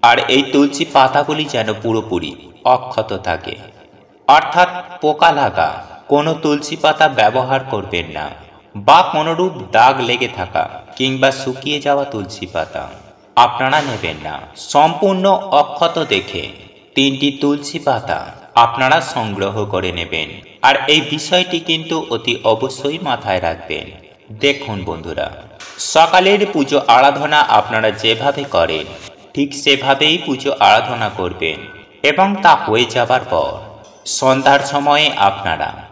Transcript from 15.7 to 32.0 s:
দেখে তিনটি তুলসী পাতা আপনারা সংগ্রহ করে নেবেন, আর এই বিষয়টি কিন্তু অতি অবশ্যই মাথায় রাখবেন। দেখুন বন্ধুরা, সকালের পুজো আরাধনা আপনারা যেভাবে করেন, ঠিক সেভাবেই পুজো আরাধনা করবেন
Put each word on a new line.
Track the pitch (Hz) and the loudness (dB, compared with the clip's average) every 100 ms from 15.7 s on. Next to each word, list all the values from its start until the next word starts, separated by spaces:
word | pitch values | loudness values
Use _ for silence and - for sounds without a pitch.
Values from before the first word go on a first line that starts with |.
| 147 170 180 143 | 0 -2 -2 -2
দেখে | 101 - 92 71 - - - _ | -2 -2 -10 -10 -14 -20 -20 _
তিনটি | - 139 135 143 139 | 0 0 2 -2 0
তুলসী | 143 147 143 165 | -2 -2 -4 -6
পাতা | 143 120 - 76 - - - | -2 -2 -2 -8 -8 -16 0
আপনারা | - 120 131 131 156 | 2 4 2 2 2
সংগ্রহ | - 131 110 98 98 107 | 0 -6 -4 -4 -4 -4
করে | 101 95 92 | -4 -2 -4
নেবেন, | 85 85 82 76 80 - - | -6 -6 -6 -6 -10 -20 -2
আর | 131 139 135 | 0 0 2
এই | 151 | 0
বিষয়টি | 143 151 - 180 180 170 | 0 -8 -2 -2 0 -4
কিন্তু | 165 160 160 160 - | -2 -4 -2 -6 -4
অতি | 117 117 117 | -4 -4 -2
অবশ্যই | - 113 131 - 143 160 | 0 0 -2 -4 -6 -6
মাথায় | 170 120 104 92 | -6 -6 -2 -2
রাখবেন। | 85 82 82 76 - - - _ _ 107 | -2 -6 -8 -10 -10 -18 -20 _ _ -2
দেখুন | 139 139 143 104 | 0 0 -4 -8
বন্ধুরা, | 92 82 80 80 73 - - - - - | -6 -8 -8 -2 -2 -2 -20 -20 -20 -10
সকালের | - 160 165 185 185 202 202 | 0 4 6 6 4 4 2
পুজো | 160 139 143 - | 0 2 0 4
আরাধনা | 120 139 143 151 151 143 | 6 6 4 0 2 4
আপনারা | 110 107 110 110 | 2 2 0 0
যেভাবে | 104 113 113 135 143 | 0 0 0 0 -2
করেন, | 139 87 82 78 76 - - - - | -2 0 0 -2 -6 -14 -18 -20 -12
ঠিক | - 143 | -4 -4
সেভাবেই | - - 139 131 135 151 170 | -2 0 0 2 0 2 0
পুজো | - 131 139 - | -4 -4 -4 2
আরাধনা | 101 107 113 117 110 | 4 4 2 -4 -4
করবেন | 95 90 - 80 78 - - - _ | -4 -6 -4 -6 -6 -12 -20 -20 _